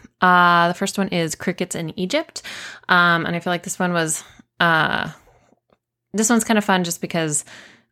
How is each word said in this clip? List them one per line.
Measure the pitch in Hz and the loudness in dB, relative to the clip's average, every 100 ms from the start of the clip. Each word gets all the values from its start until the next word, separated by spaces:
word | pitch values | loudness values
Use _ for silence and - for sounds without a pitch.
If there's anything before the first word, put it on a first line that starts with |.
| - _ | -20 _
uh, | 185 180 175 175 170 | 4 6 6 4 2
the | |
first | 180 196 - | 0 -4 -4
one | 190 | -2
is | 175 160 | -2 -4
Crickets | - - 175 220 | -4 -6 -4 -6
in | - 160 - | -6 -8 -6
Egypt. | 180 294 330 - - - - - - | -4 -4 -4 -12 -14 -14 -16 -12 2
Um, | 180 175 170 | 4 4 4
and | 160 | 0
I | 170 | -4
feel | 180 | -2
like | 175 | -4
this | 180 - | -4 -4
one | 180 | -2
was, | 170 160 - - - _ - | 0 -2 -4 -10 -20 _ 0
uh, | 170 160 151 - - - _ _ _ _ _ _ _ _ _ | 2 2 2 -2 -6 -12 _ _ _ _ _ _ _ _ _
this | 196 220 | -2 2
one's | 233 | 2
kind | - 220 | 2 0
of | |
fun | 202 185 | 2 0
just | 170 - | -2 -6
because, | 180 170 160 147 - - - _ _ | -6 -4 -2 -4 -6 -16 -20 _ _